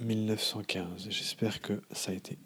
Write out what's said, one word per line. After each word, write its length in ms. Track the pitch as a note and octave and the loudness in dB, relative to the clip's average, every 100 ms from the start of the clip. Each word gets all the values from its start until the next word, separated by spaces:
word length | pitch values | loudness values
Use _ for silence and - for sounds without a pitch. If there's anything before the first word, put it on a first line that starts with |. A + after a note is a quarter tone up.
mille 240 | A2+ A2 | 2 4
neuf 180 | G#2+ G#2+ | 4 4
cent 200 | - A2 | 2 0
quinze. 440 | G2 F#2+ F2 F2+ G2+ | -2 -2 -2 -4 -4
J'espère 500 | G#2 - - A2+ - | -2 -2 2 2 2
que 220 | - G#2 - | 0 -2 -2
ça 180 | - - | -4 -2
a 40 | |
été 240 | F#2 - - | -2 -4 -10